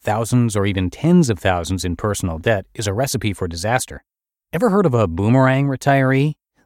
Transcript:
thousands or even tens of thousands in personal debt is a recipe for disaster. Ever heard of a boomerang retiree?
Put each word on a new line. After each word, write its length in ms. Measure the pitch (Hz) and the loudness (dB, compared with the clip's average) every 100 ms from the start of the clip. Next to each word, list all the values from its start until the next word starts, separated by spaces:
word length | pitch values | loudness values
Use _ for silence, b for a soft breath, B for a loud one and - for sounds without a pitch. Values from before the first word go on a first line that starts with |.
thousands 540 | - 107 117 123 117 | -4 -4 0 0 2
or 100 | 101 | 0
even 240 | 101 95 90 | -2 -2 -4
tens 400 | - 160 180 131 | -2 4 4 4
of 80 | 98 | 0
thousands 480 | 98 87 82 95 | 0 0 -2 -4
in 100 | 90 | -4
personal 440 | 85 107 101 92 80 | -4 -4 -4 -4 -2
debt 260 | 113 101 - | -2 -2 -4
is 140 | - 101 | -8 -4
a 60 | |
recipe 380 | 101 135 98 107 | -4 -4 -4 -4
for 160 | 90 90 | -4 -6
disaster. 560 | 82 107 127 - - _ _ _ _ _ | -6 -2 -2 -4 -14 _ _ _ _ _
Ever 200 | 165 208 | -2 2
heard 160 | 196 170 | 2 2
of 80 | |
a 120 | 117 101 | 2 0
boomerang 600 | 82 104 131 131 135 139 | 0 2 4 4 2 -2
retiree? 680 | 131 139 139 131 135 151 - _ _ | -2 0 2 2 2 0 -4 _ _